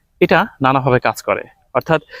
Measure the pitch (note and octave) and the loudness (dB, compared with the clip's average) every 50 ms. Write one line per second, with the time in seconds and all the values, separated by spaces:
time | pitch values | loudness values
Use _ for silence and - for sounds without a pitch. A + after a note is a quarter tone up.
0 | _ _ _ - F3 - F#3 E3 G#3 - - - C3+ C3 C3+ C3+ C3 C3+ B2 B2 | _ _ _ -2 0 2 2 0 0 -2 -4 -2 0 0 0 2 0 2 0 0
1 | - A2+ - - - G#2+ G2 - - - _ _ _ _ - C3+ - - D#3+ D3+ | 0 -2 -4 -4 -4 -4 -4 -4 -6 -14 _ _ _ _ -6 -4 -2 -2 -2 -2
2 | - - - - | -4 -8 -20 -20